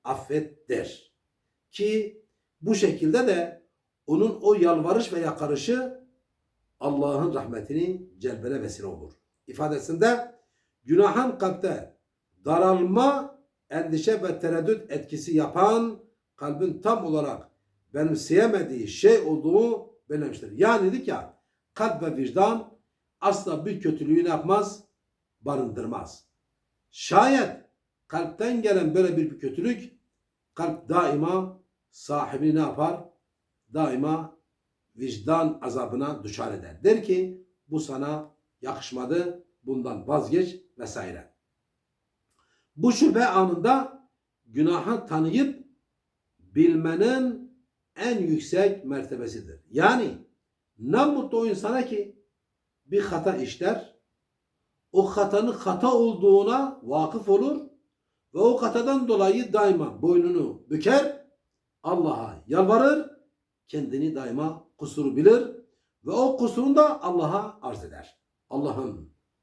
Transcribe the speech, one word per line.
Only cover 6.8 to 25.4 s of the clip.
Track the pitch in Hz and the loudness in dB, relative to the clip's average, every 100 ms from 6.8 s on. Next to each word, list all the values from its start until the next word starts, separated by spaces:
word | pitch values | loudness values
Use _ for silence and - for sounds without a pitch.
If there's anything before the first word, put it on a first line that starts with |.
Allah'ın | 139 143 143 139 - | -4 -2 0 0 -2
rahmetini | 139 - 117 - 156 175 185 - - | -4 -6 -10 -6 -4 -4 -4 -12 -10
celbine | 127 110 120 139 | -8 -6 -6 -6
vesile | 104 - 98 | -8 -10 -12
olur. | 80 76 - _ _ - | -12 -16 -20 _ _ -18
İfadesinde | - 151 147 139 165 220 240 - - _ _ _ _ | -6 -4 -4 -6 0 2 2 -4 -16 _ _ _ _
günahın | - 175 202 214 254 - | 0 4 4 4 0 -2
kalpte | 190 185 185 123 - _ _ _ _ _ | -4 -2 -4 -6 -10 _ _ _ _ _
daralma, | - 165 185 185 180 202 269 277 277 - _ _ _ | -2 2 4 4 2 4 4 2 -4 -14 _ _ _
endişe | 147 156 156 - 220 | -8 -4 -2 0 -2
ve | 185 - | -2 -4
tereddüt | 170 160 160 220 - | -4 -2 0 -2 -4
etkisi | 147 - 147 175 156 | -10 -8 -10 -2 0
yapan, | 147 170 202 226 233 214 - _ _ _ | 0 2 4 4 0 -6 -16 _ _ _
kalbin | 143 147 180 156 | -8 -4 -4 -2
tam | 208 226 | -2 -2
olarak | 170 151 147 - - _ _ _ _ | -2 -4 -4 -8 -14 _ _ _ _
benimseyemediği | 139 160 147 - 180 226 202 131 127 104 | -4 -2 -2 2 4 4 2 -2 -6 -8
şey | - 196 226 | 4 6 6
olduğu | 156 151 151 190 233 214 - _ - | 4 -2 2 2 2 -2 -8 _ -8
belirlemiştir. | 151 139 - 110 | -6 -6 -10 -12
Yani | 107 208 226 190 | 2 4 4 2
dedik | 247 - | 0 -4
ya, | - - - _ _ _ | -8 -10 -20 _ _ _
kalp | - - - | -4 -4 -2
ve | 165 135 | -4 -4
vicdan | 123 120 208 226 - _ _ _ _ _ | -2 2 2 2 -6 _ _ _ _ _
asla | 220 277 - 151 160 | 0 0 -2 -6 -6
bir | 196 | -4
kötülüğü | 160 - 143 165 | -4 -2 2 2
ne | 175 | 2
yapmaz? | 156 160 202 196 - - _ _ _ _ _ | 0 2 0 0 -8 -20 _ _ _ _ _